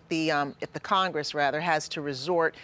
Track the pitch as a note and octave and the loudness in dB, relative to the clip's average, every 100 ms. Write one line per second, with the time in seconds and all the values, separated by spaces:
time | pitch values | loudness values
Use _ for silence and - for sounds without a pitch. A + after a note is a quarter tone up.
0 | - D#3+ D#3+ D3 C#3+ - B2 D3+ - F#3+ | -2 0 2 2 0 -4 -10 -8 0 2
1 | F#3 D#3 C#3+ D3+ C#3+ D3 F3 D#3 - E3 | 2 -2 -4 0 2 2 2 0 0 -6
2 | C#3+ C3 D3 E3+ D#3+ - | -6 -4 0 2 2 0